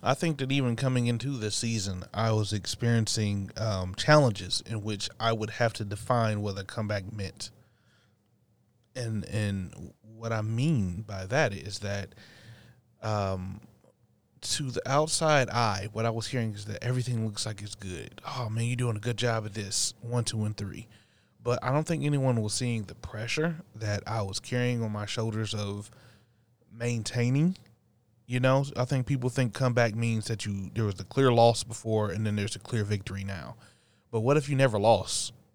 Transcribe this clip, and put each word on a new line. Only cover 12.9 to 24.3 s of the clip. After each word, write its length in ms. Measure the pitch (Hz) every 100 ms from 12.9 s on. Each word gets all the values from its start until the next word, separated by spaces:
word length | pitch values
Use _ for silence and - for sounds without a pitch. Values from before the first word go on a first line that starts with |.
| _
um, 580 | 110 107 98 95 92 98 - _ _ _ _ _ _ _
to 300 | - - 139
the 100 | 113 -
outside 600 | 139 156 - 160 151 127
eye, 380 | 120 113 98 101
what 140 | 107 113
I 40 |
was 160 | 113 110
hearing 260 | 131 113
is 100 | 101
that 180 | 101 104
everything 440 | 120 127 120 120 110
looks 180 | 101
like 160 | 107 101
it's 140 | 104
good. 480 | - 98 87 - - -
"Oh, 220 | 127 117
man, 160 | 110
you're 120 | 117 123
doing 200 | 123 104
a 40 |
good 180 | 120 110
job 260 | 123 113
at 80 | 107
this. 400 | 104 98 - - -
One, 240 | 117 120
two, 200 | 110 113 107
and 100 | 104
three." 320 | 101 - - - _ _ _ _
But 160 | 117 120
I 80 | 120
don't 160 | 139 156
think 180 | 165
anyone 360 | 143 143 131 117
was 140 | 104
seeing 300 | - 123 117
the 100 | 95
pressure 640 | - - 107 110 - 160 160 -
that 280 | 110 107 104 -
I 160 | 110
was 180 | 98